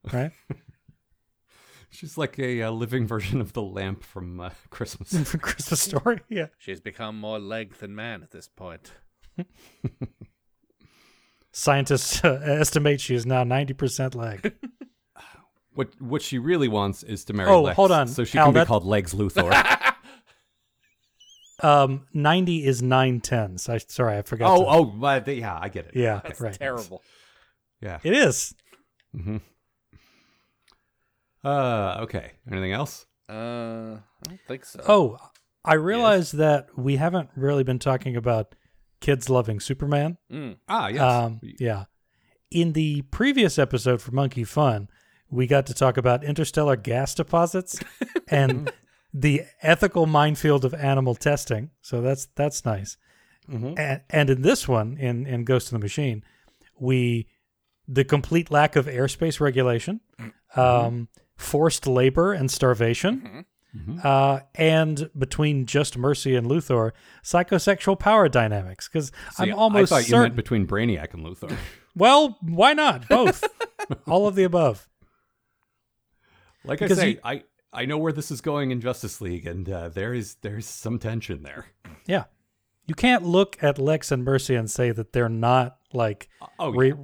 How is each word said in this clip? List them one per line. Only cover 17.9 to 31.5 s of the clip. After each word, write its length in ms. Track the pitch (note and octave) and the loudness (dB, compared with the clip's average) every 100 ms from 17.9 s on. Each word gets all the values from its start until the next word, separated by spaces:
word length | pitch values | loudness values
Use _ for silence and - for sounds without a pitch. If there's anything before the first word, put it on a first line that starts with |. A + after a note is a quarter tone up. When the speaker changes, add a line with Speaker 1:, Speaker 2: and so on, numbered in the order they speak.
Speaker 2:
on, 160 | E3 B2 | 6 2
Speaker 3:
so 160 | C3 | -2
she 160 | A#2+ D#3+ | -2 6
Speaker 2:
Al, 60 | |
Speaker 3:
can 100 | D3 | 6
be 60 | D3+ | 6
Speaker 2:
that 80 | E3+ | 4
Speaker 3:
called 160 | G#2+ | 2
Legs 280 | F#2 G#2 E2+ | 2 0 0
Luthor. 400 | G2 G2+ G3 F3+ | -4 0 0 4
Speaker 1:
<laughs> 280 | C#4 A#3 C4 C4 - - - _ _ _ _ _ _ _ _ _ _ _ _ _ - | 4 4 2 0 -4 -16 -20 _ _ _ _ _ _ _ _ _ _ _ _ _ -2
Speaker 2:
Um, 440 | D#3 C#3+ C3+ C3+ - | 4 4 4 -2 -6
ninety 520 | D#3 D3 F3 F3+ E3 | -2 2 2 2 0
is 160 | C#3 B2 | 0 0
nine 380 | B2+ C3 C3 B2 | 2 4 2 0
tenths. 480 | - A#2+ G#2 F2+ - | -2 -2 -4 -8 -6
I, 100 | A#2 | -8
sorry, 400 | - - A#2+ G#2 | -8 -4 -2 -2
I 40 | |
forgot 280 | - A2+ A2+ | -6 0 4
Speaker 3:
Oh, 100 | F#3 | 4
Speaker 2:
to 40 | F#3+ | 6
Speaker 3:
oh, 140 | D#3 | 4
but 400 | C#3 G#2 C#3 C3+ | 4 0 0 0
they, 100 | A#2 C3+ | -2 -6
yeah, 220 | A2+ E2 | -6 -8
I 80 | F#2 | -8
get 180 | F2+ E2 | -10 -8
it. 60 | C3 | -2
Speaker 2:
Yeah, 240 | A#2+ G#2 | -2 -2
Speaker 1:
That's 180 | D#3+ - | -8 -10
Speaker 2:
right. 120 | A#2 | -10
Speaker 1:
terrible. 460 | G2 C#3 B2 F#2+ F#2 _ _ _ _ _ _ _ _ | -6 -8 -8 -12 -18 _ _ _ _ _ _ _ _
Speaker 3:
Yeah. 180 | G2+ E2 | -14 -8
Speaker 2:
It 80 | D#3+ | -2
is. 420 | B3+ D#3+ - - - _ _ _ _ _ - | 2 2 0 -8 -12 _ _ _ _ _ -12
Speaker 3:
Mm-hmm. 220 | F2 G#2+ - _ _ _ _ _ _ _ _ _ _ _ _ _ _ _ _ _ _ _ | -8 -10 -12 _ _ _ _ _ _ _ _ _ _ _ _ _ _ _ _ _ _ _
Uh, 540 | C#3+ | -4